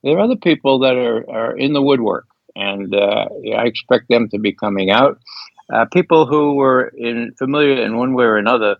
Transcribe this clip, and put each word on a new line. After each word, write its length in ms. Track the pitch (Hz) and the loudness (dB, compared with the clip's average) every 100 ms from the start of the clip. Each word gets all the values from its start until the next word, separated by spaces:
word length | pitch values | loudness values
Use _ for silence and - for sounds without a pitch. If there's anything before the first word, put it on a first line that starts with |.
There 140 | 139 165 | 0 0
are 40 | |
other 160 | 220 254 | 2 0
people 440 | 175 151 139 135 | 0 0 2 2
that 160 | 131 127 | 2 2
are, 320 | 120 113 - | 0 -2 -6
are 260 | 110 113 - | -6 -6 -4
in 160 | 139 | -2
the 100 | 147 | 0
woodwork, 440 | 139 135 107 82 _ _ _ - | 2 2 2 -4 _ _ _ -8
and, 380 | 98 98 98 | -6 -6 -2
uh, 320 | 101 101 107 101 - 107 107 | 0 2 0 -4 -8 -6 -2
I 80 | 117 | -2
expect 420 | 113 - 123 - | -4 0 0 2
them 200 | 117 113 | 0 0
to 80 | 104 | -2
be 140 | 104 | -4
coming 380 | - 107 98 95 | -4 -4 -2 0
out. 300 | 107 143 - - - - _ - | 4 2 0 -16 -20 -20 _ -4
Uh, 140 | 113 117 | -2 0
people 400 | 180 175 160 143 | 0 2 2 4
who 280 | 151 147 139 | 2 0 2
were 360 | 135 127 - 139 | 2 2 -2 -6
in, 340 | 117 117 117 - | -6 -6 -8 -8
familiar 440 | 135 147 143 135 | -4 0 0 0
in 140 | 107 113 | -2 -2
one 160 | 127 | -2
way 100 | 127 | 0
or 120 | 120 107 | 2 2
another 400 | 104 123 104 | 2 0 0